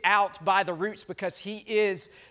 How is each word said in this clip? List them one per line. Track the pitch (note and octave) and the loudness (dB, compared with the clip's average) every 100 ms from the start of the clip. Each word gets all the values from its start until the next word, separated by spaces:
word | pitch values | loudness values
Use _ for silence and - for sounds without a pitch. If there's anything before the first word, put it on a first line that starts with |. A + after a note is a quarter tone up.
out | F3+ G3+ G3 - | 2 4 2 0
by | E3 F#3+ | 2 2
the | F3+ | 2
roots | E3 G3+ G#3 | -2 -4 -4
because | - F3+ F#3+ - | -10 -6 -6 -6
he | G3+ G#3+ G3+ | -8 -10 -2
is | G#3+ G#3 F#3 - - - | 2 2 0 -8 -18 -20